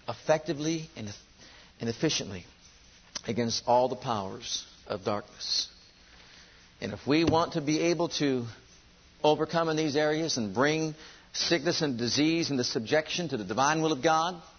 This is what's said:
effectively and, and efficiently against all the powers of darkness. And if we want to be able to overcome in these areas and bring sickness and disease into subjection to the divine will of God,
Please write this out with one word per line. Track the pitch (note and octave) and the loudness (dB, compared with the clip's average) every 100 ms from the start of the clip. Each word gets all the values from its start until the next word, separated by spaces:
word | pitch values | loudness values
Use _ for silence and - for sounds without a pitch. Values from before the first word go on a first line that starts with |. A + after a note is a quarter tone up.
| - | -10
effectively | G3+ - D#3+ D#3+ C#3+ D3+ E3 D#3+ | -8 0 0 2 -4 -2 -4 -6
and, | - G#2 - - - - - - - | -12 -12 -12 -20 -20 -20 -20 -20 -6
and | A#2 | -6
efficiently | A2+ D#3+ - A2 F#2+ - - - - - - - - - | 0 0 0 -4 -10 -14 -20 -20 -20 -20 -20 -16 -12 -6
against | G#2+ A#2 A2 - | -2 -2 -2 2
all | A#2+ B2 | 4 4
the | - | -2
powers | B2 A2 F#2+ A2 - - - - - | -4 -4 -6 -10 -8 -8 -10 -20 -8
of | G#2 | -4
darkness. | G2+ G#2 - - - - - - - - - - - - - - - - | -2 -4 -6 -14 -4 -4 -4 -12 -20 -20 -20 -20 -20 -20 -20 -20 -20 -10
And | G2+ | -10
if | G#2+ B2 | -6 0
we | D3+ | 2
want | E3 D#3+ E3 | 4 2 2
to | D#3+ | -2
be | C#3+ D#3 | 0 2
able | E3 E3+ E3+ - | 2 2 -2 0
to | D3 B2 A#2 - - - - - - - | 0 0 -4 -12 -20 -20 -20 -20 -20 0
overcome | D3+ D3+ D#3 E3 E3 | 2 4 2 0 0
in | D#3 | 0
these | D#3 C#3 | 0 2
areas | D3+ D#3 D#3+ C3 | 2 0 0 -2
and | G#2+ | -2
bring | G2 C#3+ D#3 D#3+ D3 - - - | 2 2 2 -2 -6 -16 -20 -12
sickness | - - E3+ D#3 - | -6 0 2 2 0
and | D3+ A#2 | -2 0
disease | A#2+ B2+ D3+ E3 D#3 | 0 2 2 2 0
into | C#3 | 0
subjection | A#2+ C3+ A2 D3+ D#3 - E3 | 0 -2 2 0 2 -4 -2
to | C3 | -4
the | |
divine | F#2+ A2 C#3 D#3+ | -2 2 2 4
will | D#3+ | 2
of | C#3+ | 2
God, | D#3+ D#3+ E3+ F3 - | 2 2 0 -4 -16